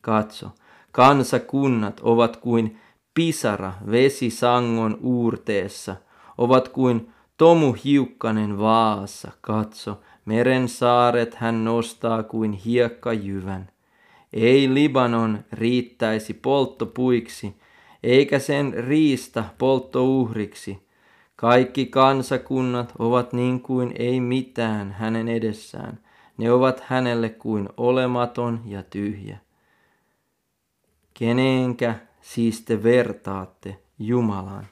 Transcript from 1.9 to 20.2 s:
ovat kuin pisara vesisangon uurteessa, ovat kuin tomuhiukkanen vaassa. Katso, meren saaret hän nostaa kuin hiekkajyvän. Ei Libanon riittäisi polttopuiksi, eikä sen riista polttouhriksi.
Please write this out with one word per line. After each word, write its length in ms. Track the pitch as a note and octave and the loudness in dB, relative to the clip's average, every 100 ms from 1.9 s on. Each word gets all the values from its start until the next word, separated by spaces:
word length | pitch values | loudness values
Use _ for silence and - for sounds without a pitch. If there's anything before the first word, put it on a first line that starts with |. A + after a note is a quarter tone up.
| - | -4
ovat 380 | - A#2 A#2 A#2 | 0 2 2 -2
kuin 420 | B2 A#2 A2 - _ _ _ | -2 0 0 -6 _ _ _
pisara 600 | - E3 D#3 A#2 G2+ F#2+ F#2 G#2 | -2 0 0 -4 -4 -6 -10 -2
vesisangon 1040 | A#2 C3+ C3+ B2 - A#2+ B2 A#2+ A2+ A2 G#2+ | 2 2 2 -6 0 0 2 0 0 -2 -4
uurteessa, 960 | B2+ B2 A#2 G2 - G#2 F#2+ - - F#2 _ _ - - | -2 0 0 -2 -4 -4 -4 -10 -12 -12 _ _ -20 -4
ovat 300 | A#2+ C3 - | 2 4 2
kuin 440 | - B2+ A#2 A2+ _ _ _ | -2 0 0 -4 _ _ _
tomuhiukkanen 1200 | E3 E3+ D3 G#2 C#3 C#3+ B2+ - A2+ A2 G#2 G2+ | 6 6 4 0 0 2 0 -4 -4 -2 -2 0
vaassa. 720 | G#2+ A2+ A2 G#2 G2 - - - | 2 4 2 0 -8 -14 -18 -16
Katso, 600 | - G#2+ G#2+ - - G2+ _ _ - | -6 -4 -4 -8 -12 -12 _ _ -4
meren 440 | A2 B2+ C3 B2+ | 0 2 2 -2
saaret 680 | - A#2+ B2 A#2+ A#2+ A#2 - | 0 2 4 4 2 -2 -4
hän 300 | A#2 A2+ A2 | -4 -2 0
nostaa 580 | A#2 A#2 - A#2 A2+ | -2 -2 -6 -4 -4
kuin 300 | A2 A2+ A2 | -4 -4 -4
hiekkajyvän. 1160 | G2+ G#2+ A#2+ A#2+ A#2 A#2+ A2+ G2 G2 F#2+ F#2+ F#2+ _ _ _ _ _ _ | -4 -2 0 0 -2 -6 -6 -6 -8 -8 -10 -12 _ _ _ _ _ _
Ei 400 | - A2+ C3+ C#3 | 0 4 4 4
Libanon 720 | C3 C#3 C3 B2 A#2 A2+ G#2 - | 2 2 2 2 2 0 -4 -8
riittäisi 840 | A2 A2+ B2 A#2+ _ A2+ A2 A2 | -4 0 0 -2 _ -2 -2 -6
polttopuiksi, 1200 | G#2+ C3 C#3 C3 - A2 - B2+ B2 A2+ - G#2 - _ _ _ _ | -8 0 0 0 -2 -8 -2 0 0 -2 -12 -12 -14 _ _ _ _
eikä 360 | - B2+ D3 C#3+ | 4 4 6 0
sen 340 | - C#3+ C#3 | 0 -2 -2
riista 680 | G#2 A#2+ D3+ D#3 B2+ - - G#2 - | -4 0 2 2 0 -4 -8 -8 -2
polttouhriksi. 1300 | B2+ C3 B2+ B2+ B2+ C3+ | 2 2 0 0 2 2